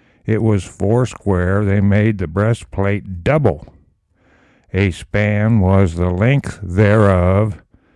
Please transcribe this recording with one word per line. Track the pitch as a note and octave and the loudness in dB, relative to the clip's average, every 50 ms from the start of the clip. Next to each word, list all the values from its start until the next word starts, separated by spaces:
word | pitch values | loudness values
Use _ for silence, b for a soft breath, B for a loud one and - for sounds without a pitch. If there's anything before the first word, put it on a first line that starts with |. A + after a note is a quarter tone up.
| b b b b b | b b b b b
It | A2 A2 G#2 A2+ | -4 -2 0 0
was | A2 G#2 F#2+ - | 0 0 0 -2
foursquare. | - - - F#2 G2+ A2+ B2 B2+ - - - - G2+ F#2 F2+ F2+ F2+ G2 G#2 G#2+ | -6 -8 -4 -2 0 2 0 0 -2 -6 -6 -2 -2 0 0 0 0 0 0 0
They | G2 - G#2 | 0 0 2
made | G2 G2+ G2 G#2+ G#2 A2+ A2 F#2 | 2 2 2 2 2 0 0 -2
the | F#2 | -6
breastplate | D2+ E2+ G2 G#2 A2+ A#2+ - - - - G2 G2 G2+ G2+ G2 - G2+ F#2 E2+ F2 | -4 -2 -2 0 0 -2 -2 -6 -8 -6 -4 -2 -2 -2 -4 -6 -10 -12 -6 -2
double. | B2 D3 D#3 C#3 G2 D2 - - - - _ _ _ _ _ _ b b b b b b b b b b b b _ | -2 0 2 2 0 0 -2 -8 -18 -20 _ _ _ _ _ _ b b b b b b b b b b b b _
A | - F#2+ G2+ F#2+ | -2 -2 0 -2
span | E2 - - - - G#2 G#2 G#2 G#2 G#2 G#2+ A2+ A#2 G#2 | -2 -6 -10 -6 -4 -2 -2 0 0 0 0 0 2 2
was | F#2 F#2 G2 G2 G2 E2+ E2 | 2 4 4 4 2 2 0
the | E2+ F2 F2+ | -2 -2 -2
length | F2+ F#2 A2 B2+ C#3+ C#3 - - - - | -2 0 0 0 0 0 -2 -6 -10 -12
thereof, | F#2+ F2 F2 G2+ G#2+ G2+ G#2+ A2+ G#2 G2 F#2 F2+ F2+ F#2 F#2+ G2+ A2 G#2 E2 - - b b b b b b | -10 -4 0 2 2 4 4 4 4 4 4 4 2 2 2 2 0 -2 -4 -10 -16 b b b b b b